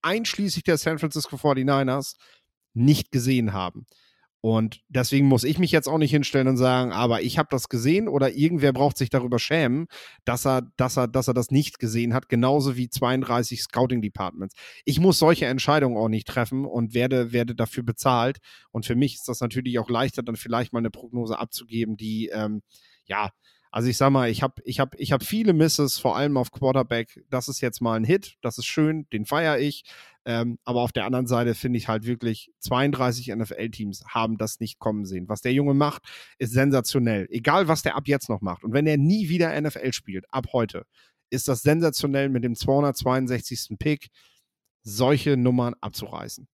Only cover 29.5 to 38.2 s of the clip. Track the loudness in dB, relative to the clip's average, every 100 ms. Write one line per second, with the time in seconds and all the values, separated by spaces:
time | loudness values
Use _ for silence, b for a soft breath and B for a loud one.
29.5 | 0 -2 -4 B B B B -6 -4 -2
30.5 | -6 -4 -2 0 -2 -2 -2 0 0 0
31.5 | -2 -2 -2 -2 -4 -2 -4 -4 -6 -10
32.5 | _ -4 0 2 2 0 -2 -6 -6 -6
33.5 | -6 -8 -6 -8 -8 -8 -4 -2 -2 -4
34.5 | -6 -10 -6 -6 -4 -6 -8 -6 -4 0
35.5 | 2 4 4 2 -2 B B B B -2
36.5 | 2 4 2 2 0 2 0 -2 -2 2
37.5 | 4 4 2 0 -4 0 -2